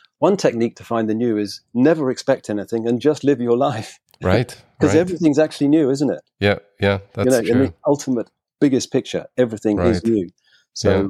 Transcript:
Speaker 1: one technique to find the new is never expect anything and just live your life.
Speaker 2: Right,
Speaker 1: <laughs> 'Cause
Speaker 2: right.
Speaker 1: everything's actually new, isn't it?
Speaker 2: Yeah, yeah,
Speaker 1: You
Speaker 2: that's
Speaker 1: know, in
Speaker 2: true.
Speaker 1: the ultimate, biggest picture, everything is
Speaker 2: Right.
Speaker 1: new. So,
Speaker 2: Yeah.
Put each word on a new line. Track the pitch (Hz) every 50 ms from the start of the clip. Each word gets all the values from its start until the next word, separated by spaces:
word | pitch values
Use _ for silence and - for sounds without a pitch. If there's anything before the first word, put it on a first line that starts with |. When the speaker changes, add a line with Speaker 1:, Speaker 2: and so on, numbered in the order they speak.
| _ _ _ _
Speaker 1:
one | 143 175 202 180
technique | - 143 117 117 117 117 -
to | - -
find | - 117 113 113 110
the | 110
new | 113 120 120 110 104
is | 104 101 - - _ _ -
never | 117 127 151 170 160 147 131
expect | 127 - - - 135 - - -
anything | 104 101 98 - - 113 110 117
and | 120 120
just | 113 143 151 - -
live | 135 143 120
your | 120 120 117 120
life. | 139 143 131 110 107 - - - _ _ _ _
Speaker 2:
Right, | - 92 92 113 127 -
Speaker 1:
<laughs> | - - - _ _ -
'Cause | - 147
Speaker 2:
right. | 101 156
Speaker 1:
everything's | 180 180 185 156 175 156 139 143
actually | 156 156 - - 147 139
new, | 147 160 156 123
isn't | 135 139 151 127
it? | 87 - - _ _ -
Speaker 2:
Yeah, | 98 101 101 101 - _ _ -
yeah, | 104 98 98 98 98 - - -
Speaker 1:
You | 104
Speaker 2:
that's | 127
Speaker 1:
know, | 131 120
in | 110
Speaker 2:
true. | 95 117 127 135 -
Speaker 1:
the | - _ - 151
ultimate, | 147 143 - - 131 117 104 - _ _ _ _ _ _
biggest | - 143 135 127 - -
picture, | - 135 - - - 90 - - _ -
everything | 127 117 113 101 - 113 107 98
is | 87 90 110 90 98
Speaker 2:
Right. | 117
Speaker 1:
new. | 113 104 90 85 - _ _ _ _ _ _ _ -
So, | - - 104
Speaker 2:
Yeah. | 98 95 98 98